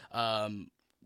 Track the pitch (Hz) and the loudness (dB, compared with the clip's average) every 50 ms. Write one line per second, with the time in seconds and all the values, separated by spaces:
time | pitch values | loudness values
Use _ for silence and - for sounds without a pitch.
0 | - - - 117 117 113 113 107 107 107 104 101 87 - - _ _ _ _ _ | -16 -4 0 0 2 4 4 2 2 0 -2 -4 -8 -12 -16 _ _ _ _ _
1 | - | -6